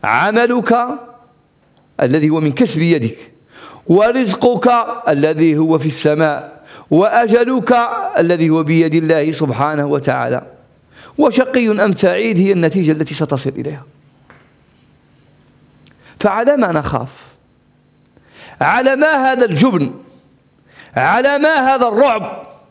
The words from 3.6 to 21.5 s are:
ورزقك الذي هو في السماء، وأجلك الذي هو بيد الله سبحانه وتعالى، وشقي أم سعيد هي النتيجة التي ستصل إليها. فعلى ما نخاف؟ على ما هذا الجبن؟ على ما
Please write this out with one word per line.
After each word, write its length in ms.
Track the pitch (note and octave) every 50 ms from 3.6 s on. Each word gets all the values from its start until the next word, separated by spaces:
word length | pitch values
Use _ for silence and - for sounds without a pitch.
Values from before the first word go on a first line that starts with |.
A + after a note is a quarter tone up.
| - - - - _
ورزقك 840 | - E3 F#3+ G#3+ A3+ A#3+ C4 C4 G#3 F#3 - - A#3+ B3 - - B3 A#3+ A#3+ A3+ - - - - -
الذي 480 | D#3 C#3+ C#3+ D#3 D#3+ D#3 D#3+ E3 D3+ D3
هو 200 | D#3+ D#3+ E3 D#3+
في 80 | C3+
السماء، 760 | D#3 C3+ - - D3+ D3+ D3+ D#3+ D#3 D3 C3 - - - - - - - - - _
وأجلك 880 | - D#3+ F#3+ G#3+ G#3 A#3 A#3+ A3+ G#3+ A#3+ A#3+ A#3 C4 C4 F#3 - B3 A#3+ A#3 A#3 A3 - - - - -
الذي 320 | E3+ E3 F3 E3+ D#3+ D#3+
هو 120 | D#3 E3 D#3
بيد 320 | D3 E3 E3 D#3+ D#3+ D#3
الله 380 | E3 D#3+ D#3 E3 D#3+ D3 D#3 D#3+
سبحانه 540 | C3+ D#3 C#3 A#2+ G#2+ C#3 D3 D#3 D3+ C#3+
وتعالى، 560 | C#3+ D3 C#3+ C3+ C#3 C3 C3 B2 A#2+ B2 B2 - - - - _ _ _ _ _ _ _ - - - - -
وشقي 680 | D4 C#4 A3 B3+ B3+ B3+ C4 C4 A#3+ A3 G#3 G#3 -
أم 80 | G#3+ F#3+
سعيد 460 | - - F#3+ F3 F#3 A3 A3+ A3 E3+
هي 140 | F#3+ F#3+ G3
النتيجة 400 | F3+ E3 D#3+ D3+ G3 F3+ D3+ D#3
التي 220 | D3+ D#3 - D3+
ستصل 380 | C#3 D#3+ D3 D3 C3 - C3+ -
إليها. 280 | - A2 C#3+ D#3 C#3 - - _ _ _ _ _ _ _ _ - _ _ _ _ _ _ _ _ _ _ _ _ _ _ _ _ _ _ _ _ _ _ _ _ _ _ _ _ _ _ - _ _ _ - - -
فعلى 360 | - G#3 F#3+ G#3+ A#3+ C4 C#4+
ما 160 | C#4 A#3+ F#3 E3+
نخاف؟ 520 | D#3 C#3 A#2 - B2 A#2 C3 - - - - _ _ _ _ _ _ _ _ _ _ _ _ _ _ _ _ _ _ _ _ _ - - - - -
على 360 | C3 D3 F#3+ A#3+ C4 C4 C4+
ما 360 | C4 D4 D#4 D#4+ C#4 C4 C4 C4
هذا 120 | B3+ B3+
الجبن؟ 480 | A3+ F3 C#3+ F3+ C4 G#3 F3 C#3+ B2 - - - - _ - _ _ _ _ _ _ _ _ _ _ _ - - - -
على 420 | A2+ B2+ D#3 F#3 A#3 B3+ C#4 C#4+ C#4+
ما 160 | D4 D4+